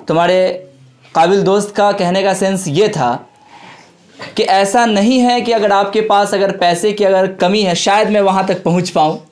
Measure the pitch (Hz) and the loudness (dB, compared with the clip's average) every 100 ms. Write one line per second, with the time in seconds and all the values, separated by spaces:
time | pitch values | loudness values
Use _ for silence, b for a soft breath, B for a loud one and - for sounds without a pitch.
0 | - 156 175 185 185 - - _ - _ | -4 0 2 2 0 -4 -14 _ -20 _
1 | _ 165 170 196 180 202 208 - 202 196 | _ -2 2 2 2 0 -2 -2 -2 0
2 | 175 190 196 190 190 190 - 143 214 160 | -2 0 -2 -2 -2 -2 -4 0 0 0
3 | 123 127 - _ B B B B B B | -4 -4 -10 _ B B B B B B
4 | _ - - - 220 190 196 240 233 208 | _ -20 -12 -6 0 2 2 2 2 2
5 | 208 254 247 247 233 226 202 196 202 214 | 2 2 2 0 0 0 2 2 0 -2
6 | 214 202 202 196 196 190 175 170 214 208 | 0 0 2 0 -2 0 0 0 -2 0
7 | 196 190 190 185 180 208 196 175 - 202 | 2 2 0 -2 0 0 0 -2 0 2
8 | 214 208 196 190 190 185 - 175 180 170 | 2 2 2 0 -2 -2 0 -2 -2 0
9 | 156 - - | 0 -2 -12